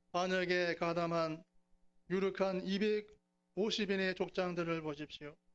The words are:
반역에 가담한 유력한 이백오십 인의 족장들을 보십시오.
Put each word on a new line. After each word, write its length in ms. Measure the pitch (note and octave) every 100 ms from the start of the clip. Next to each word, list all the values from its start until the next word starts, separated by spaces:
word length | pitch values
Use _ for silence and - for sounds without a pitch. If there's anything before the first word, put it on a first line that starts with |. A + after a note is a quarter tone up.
| _
반역에 640 | F3 F#3 F#3 F3+ F3+ F3
가담한 680 | E3 E3+ E3+ E3+ E3+ D#3+ D#3+ - _ _ - - _ -
유력한 560 | F#3 F#3+ F#3+ F#3+ F#3 F3+
이백오십 1200 | G3 G#3+ G#3+ G#3 - _ _ _ F3+ G#3+ A3 G3
인의 240 | G3 F#3+ F#3
족장들을 640 | F3+ - F3+ F3 E3+ E3
보십시오. 540 | D#3 C#3+ D3+ - D3 D#3+ _